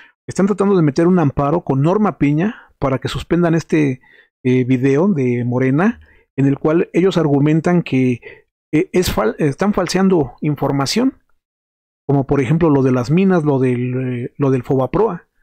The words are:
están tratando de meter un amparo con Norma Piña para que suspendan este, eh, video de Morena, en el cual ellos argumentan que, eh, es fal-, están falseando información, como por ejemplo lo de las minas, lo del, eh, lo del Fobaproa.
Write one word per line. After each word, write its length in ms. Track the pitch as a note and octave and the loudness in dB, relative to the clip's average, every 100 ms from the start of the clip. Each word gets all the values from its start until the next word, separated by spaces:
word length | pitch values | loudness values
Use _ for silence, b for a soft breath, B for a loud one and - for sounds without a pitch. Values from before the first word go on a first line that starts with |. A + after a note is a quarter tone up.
| B B - | B B -12
están 160 | - G3 | -2 -2
tratando 320 | G3 G3+ F#3+ | 0 2 2
de 60 | |
meter 240 | D3+ C3 E3+ | 2 2 2
un 120 | F#3 | 2
amparo 460 | D3 - C#3+ E3+ - | 2 0 -2 -2 -2
con 160 | C3+ | 0
Norma 360 | D3 G3+ G#3+ D3 | 2 2 0 0
Piña 520 | C#3+ D3 G3 - - - | 0 0 -2 -6 -18 -6
para 200 | C3+ C3 | -4 -2
que 100 | C3 | -6
suspendan 440 | - - E3+ E3+ | -8 -4 0 0
este, 460 | E3 - D#3+ D3 B2+ b b b _ B2+ | 0 0 -2 0 -4 b b b _ 0
eh, 180 | B2+ | 0
video 460 | B2 B2+ C3+ C#3 F#3+ | 2 0 2 2 2
de 340 | E3 B2+ B2 | 0 0 -2
Morena, 560 | A#2+ B2 C3 C#3 G3+ B3 b b b - | -2 -2 0 2 0 -2 b b b -2
en 120 | C#3 | 0
el 100 | C#3 | 0
cual 320 | D#3 D#3+ - | 0 0 0
ellos 240 | - F#3 F3 | 0 0 2
argumentan 680 | D#3 C#3+ D3 D#3+ F3 F3 | 0 2 2 2 2 0
que, 360 | - C3 B2+ A#2+ B B B _ _ | 0 -2 0 -2 B B B _ _
eh, 160 | D3+ F#3 | -2 0
es 240 | F#3 F3+ - | -2 -2 -2
fal-, 200 | A3 - | -4 -2
están 360 | D#3 C3 G3 | -4 -2 -2
falseando 600 | G3+ F3 F#3 F#3+ F#3 C3 - | -2 -2 0 2 2 -2 -4
información, 800 | D3+ C#3 C#3 C#3 C3+ G#3+ C4 - _ _ _ _ _ _ _ _ - | -4 -2 -2 -2 -2 0 -2 -4 _ _ _ _ _ _ _ _ -2
como 180 | C#3 C3 | -2 0
por 160 | C#3 | 0
ejemplo 300 | B2 D#3+ E3 | 0 2 2
lo 100 | C#3 | 2
de 100 | C3 | 2
las 200 | B2+ A#2+ | 0 0
minas, 320 | E3 G3 F3+ | 0 2 2
lo 160 | D3 C3+ | 2 0
del, 640 | B2+ B2 B2 B2+ B2+ B2 | 0 -2 -4 -4 -4 -6
eh, 100 | B2+ - | -8 -4
lo 120 | C#3 | 0
del 140 | C3 | 0
Fobaproa. 640 | - C3+ C3 - A3 F3 _ _ | 0 -2 -2 0 -2 -4 _ _